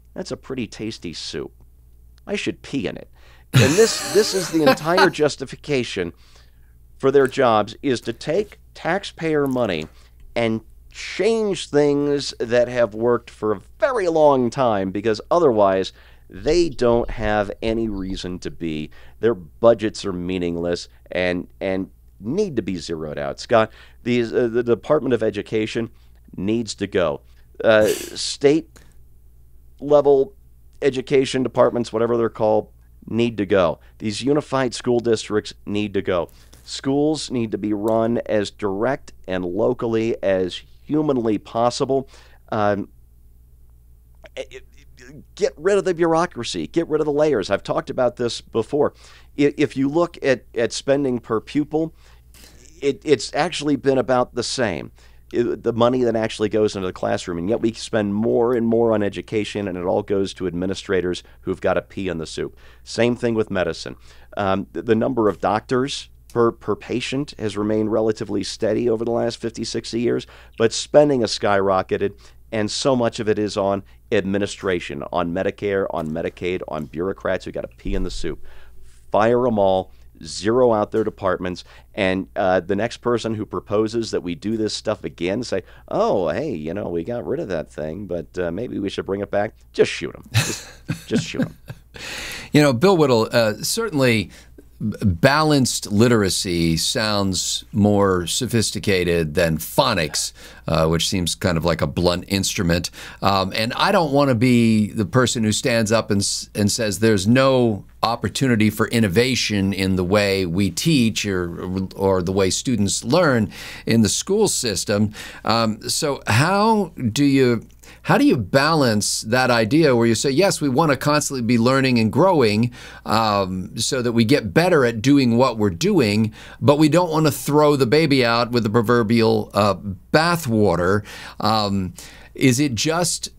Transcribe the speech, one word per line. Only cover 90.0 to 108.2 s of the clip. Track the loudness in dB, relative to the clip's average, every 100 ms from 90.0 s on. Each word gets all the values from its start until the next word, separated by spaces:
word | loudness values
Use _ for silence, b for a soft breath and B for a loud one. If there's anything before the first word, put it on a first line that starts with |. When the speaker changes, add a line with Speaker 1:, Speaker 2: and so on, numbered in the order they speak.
| -10
Speaker 1:
'em. | -12 -4
Just, | -2 -2 -6 -12 -20 -10
Speaker 2:
<laughs> | -10 -4
Speaker 1:
just | -4
shoot | -2 -6
'em. | -6 -8 -18 -20 -20 B B B B B B
Speaker 2:
You | 4
know, | 4
Bill | 4 4 4
Whittle, | 4 4 4
uh, | 2 2 0
certainly | -4 -4 -2 2 2 2 0 B B -20 -20 -8
b-, | -8 -2 0
balanced | 2 2 2 2 2 0 -4 -4
literacy | 0 2 2 0 -2 -4 0 0 0
sounds | -2 -2 -2 -2 -2 -4 -6 -8 -6
more | 0 2 4 2 2 -2
sophisticated | -4 -2 -2 -2 -4 -2 0 0 0 0
than | 0 0 0
phonics, | -2 -2 0 0 -2 -4 -8 B B B -4
uh, | 0 2
which | 0 0
seems | -2 -2
kind | -2 -2 0
of |
like | 0 0
a | -2
blunt | 0 0 0 -4
instrument. | -4 -4 -2 0 0 -2 B B B
Um, | 0 0 0 -2
and | -4
I | -2 0
don't | 2 2
wanna | 2 2 2
be | 4 4 4 4 2
the | -2 0
person | 2 2 0 0
who |
stands | 0 0 0 2
up | 0 2
and | 0
s-, | 0 -4 -8
and | -2 0
says | 0 -2 2
there's | 2 4 4
no | 4 4 4 2 0 -6 -4
opportunity | -2 -2